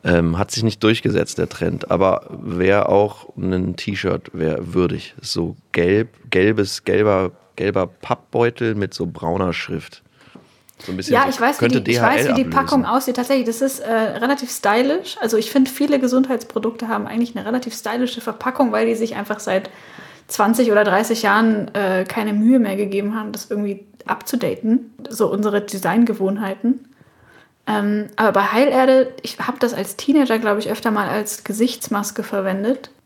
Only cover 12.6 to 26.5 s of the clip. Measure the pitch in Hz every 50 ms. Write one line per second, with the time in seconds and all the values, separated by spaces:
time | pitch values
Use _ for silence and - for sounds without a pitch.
12.6 | 269 269 294 262 - 180 226 262 262 - 247 254 247 - 277 262 240 226 226 -
13.6 | 269 269 269 - - 220 226 226 220 208 - 208 233 254 285 277 254 247 - -
14.6 | - 202 208 233 254 277 302 370 - - - - 240 226 226 208 214 - - 277
15.6 | 262 262 - - 277 302 294 269 254 247 247 262 262 262 262 233 - - - 233
16.6 | 214 233 226 - 240 220 220 208 208 - - 226 240 233 - 196 190 208 233 254
17.6 | 254 240 - - - 214 220 240 254 247 - 240 - 233 214 - - 247 254 262
18.6 | 277 233 208 214 226 226 226 214 226 226 220 208 208 - 208 208 - 208 190 190
19.6 | 196 - - - - - - - - - - - _ - - - 214 208 226 226
20.6 | 254 226 208 208 208 208 185 196 233 226 226 226 220 202 196 214 226 226 220 214
21.6 | 196 - - 202 202 190 190 185 190 190 - 233 214 214 208 208 214 226 262 262
22.6 | 226 202 190 196 208 196 196 202 202 208 220 226 214 214 214 208 - - 208 208
23.6 | 208 202 196 196 - _ _ _ - - 185 - - - - 247 208 156 - -
24.6 | - 220 226 262 254 - - - - - - - 220 - - 202 208 214 202 202
25.6 | 202 - - 190 185 175 180 226 240 226 208 214 196 190 202 202 220 196